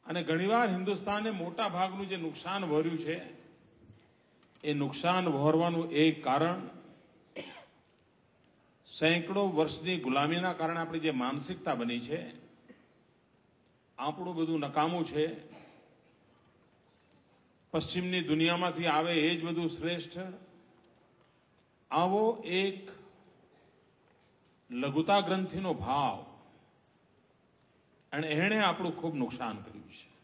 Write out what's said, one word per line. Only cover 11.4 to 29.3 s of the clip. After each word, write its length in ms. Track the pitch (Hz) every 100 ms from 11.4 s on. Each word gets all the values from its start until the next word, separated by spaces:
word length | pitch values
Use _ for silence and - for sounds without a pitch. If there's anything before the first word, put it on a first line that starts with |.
| 139 180 170 123
બની 240 | 120 120
છે, 440 | 131 160 - - - - - - _ _ _ _ _ _ _ _ _ _ _ -
આપણું 380 | 139 151 180 165
બધું 240 | 160 160
નકામું 460 | 143 151 160 175 160
છે, 460 | 147 160 160 - - - - - _ _ _ _ _ _ _ _ _ _ _ _ _ _ _ _ _ _
પશ્ચિમની 500 | 160 151 180 180 180
દુનિયામાંથી 640 | 156 156 165 175 180 160 170
આવે 280 | 151 170
એ 220 | 165 156 170
જ 100 | 165
બધું 240 | 165 165
શ્રેષ્ઠ, 500 | - 160 175 143 175 185 185 - - - _ _ _ _ _ _ _ _ _ _ _ _
આવો 520 | 147 180 202 220 226
એક 480 | 156 180 196 190 - - - - - _ _ _ _ _ _ _ _ _ _ _ _ _ _
લઘુતા 500 | 123 139 147 165 202
ગ્રંથિનો 540 | 190 190 185 190 190
ભાવ, 520 | - 120 139 131 - - - - - _ _ _ _ _ _ _ _ _ _ _ _ _ _ _
અને 160 | 143 156
એણે 320 | 151 190 214
આપણું 380 | 196 165 180 -
ખૂબ 180 | 165 151
નુકસાન 460 | 117